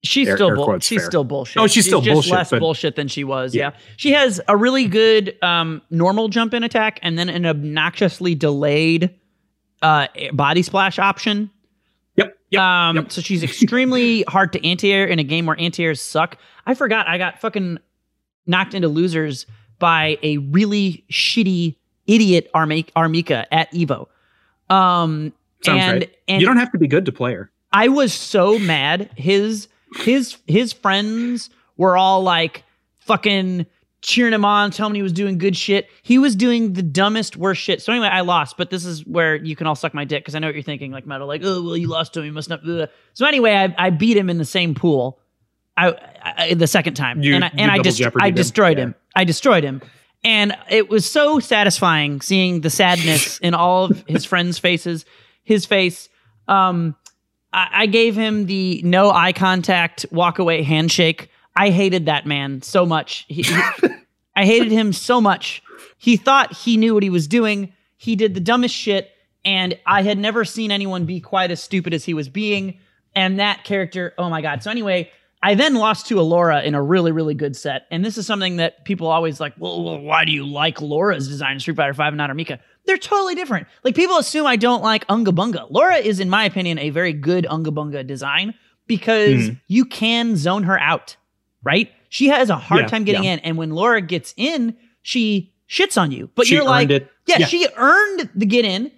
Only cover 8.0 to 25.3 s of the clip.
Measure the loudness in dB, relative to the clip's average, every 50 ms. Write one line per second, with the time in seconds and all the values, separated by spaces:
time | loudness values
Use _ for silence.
8 | 0 0 0 -2 -2 -2 -2 0 0 0 0 0 0 0 2 2 2 2 2 2
9 | 0 -2 -4 _ _ _ _ _ _ _ _ _ _ _ _ _ 2 4 4 4
10 | 2 -2 _ -12 -10 -6 -2 0 0 2 2 2 0 0 0 0 0 0 0 0
11 | 0 0 0 -2 -4 -4 -2 -2 -4 -8 _ _ _ _ _ _ _ _ _ _
12 | _ _ _ -2 -2 -2 -6 _ _ _ 0 2 2 2 2 2 2 2 0 0
13 | -2 -4 -8 -10 -4 -4 -4 -2 -2 -4 2 2 2 2 4 0 0 2 2 2
14 | 2 2 2 0 -2 0 2 2 2 2 0 -4 -2 -2 -2 0 0 0 2 2
15 | 0 0 0 -2 -2 -2 -4 -4 -2 -4 -4 -4 -4 -6 -4 -2 -2 -2 -2 -4
16 | -8 -4 -2 -2 -2 -2 -6 _ _ _ _ -12 _ -4 -2 -2 0 0 0 -2
17 | -2 -2 -4 -4 -4 -6 -6 -6 -8 -6 -4 -4 -6 -4 -8 -10 _ _ _ _
18 | _ _ _ _ _ _ _ _ _ 0 0 0 0 0 -2 -2 -2 0 0 0
19 | 0 0 0 -2 -4 -4 -6 -10 -12 -20 -20 _ _ _ _ _ 0 2 2 2
20 | 0 -2 -2 -2 -2 -4 -2 -2 -4 0 2 2 2 2 2 0 0 -2 -4 -6
21 | _ _ -4 -4 -2 -2 0 0 0 0 0 0 -2 -2 -4 _ _ _ _ _
22 | _ 2 4 4 6 6 4 2 2 0 -2 -2 0 0 -2 -4 -4 -2 _ 0
23 | 0 2 2 0 0 0 -2 -4 -2 -2 -2 -2 -2 -2 -2 -2 -2 -2 -2 -6
24 | -6 _ _ _ _ _ _ _ _ _ _ _ _ _ 2 4 4 4 4 2
25 | 0 0 -2 -4 -6 -8